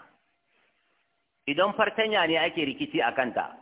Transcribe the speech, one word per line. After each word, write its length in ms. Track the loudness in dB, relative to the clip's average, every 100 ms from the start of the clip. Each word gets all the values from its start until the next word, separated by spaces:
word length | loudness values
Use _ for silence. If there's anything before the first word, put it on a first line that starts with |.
| -20 _ _ _ _ _ _ _ _ _ _ _ _ _ -4
Idan 240 | 2 2
fartanya 520 | 2 0 0 0 2 2
ne 80 | 2
ake 260 | 0 0
rikici 360 | -4 -4 -4 0
a 100 | 0
kanta, 440 | 0 -2 -2 -4 -6